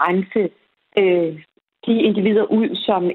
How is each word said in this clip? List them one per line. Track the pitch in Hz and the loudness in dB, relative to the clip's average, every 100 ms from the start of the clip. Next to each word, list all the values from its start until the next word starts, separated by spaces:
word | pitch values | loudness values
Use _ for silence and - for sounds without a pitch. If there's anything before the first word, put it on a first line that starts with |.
rense, | 160 185 190 226 180 - _ _ _ - | 0 0 -2 -2 -4 -6 _ _ _ 0
øh, | 190 175 170 156 156 _ _ _ - | 2 2 -2 -6 -16 _ _ _ -2
de | 226 220 | 0 2
individer | 202 202 214 | 2 2 0
ud, | 208 220 233 - - | 2 0 0 -4 -4
som | 196 180 | -2 -2